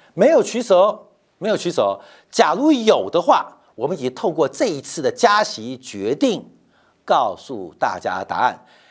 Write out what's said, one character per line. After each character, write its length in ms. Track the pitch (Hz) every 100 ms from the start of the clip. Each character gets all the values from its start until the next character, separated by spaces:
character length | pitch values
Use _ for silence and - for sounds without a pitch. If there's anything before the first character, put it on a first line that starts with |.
| _
没 140 | - 247
有 160 | 311
取 180 | - 226
舍 160 | 233 180
哦， 220 | 208 208 - _ _ _
没 100 | 202
有 80 | 190
取 160 | 170
舍 100 | 151
哦。 160 | 101 98 - - _
假 240 | - 165
如 180 | 180 302
有 380 | 269 220 143 98
的 120 | 165
话， 260 | 175 208 - - _ -
我 120 | 135
们 100 | 190
已 40 |
经 120 | 127
透 160 | 127 196
过 180 | 156 139
这 180 | - 262
一 160 | 143
次 200 | - -
的 80 | 131
加 320 | - 220 208
息 360 | 214 - 113 131
决 360 | - 101 104
定 320 | 147 269 160 - _ _ _ _ _ -
告 280 | 165 113 87
诉 360 | - 117 87 -
大 220 | 127 92
家 240 | 104 92
答 140 | 98 87
案， 200 | 120 - _ _ _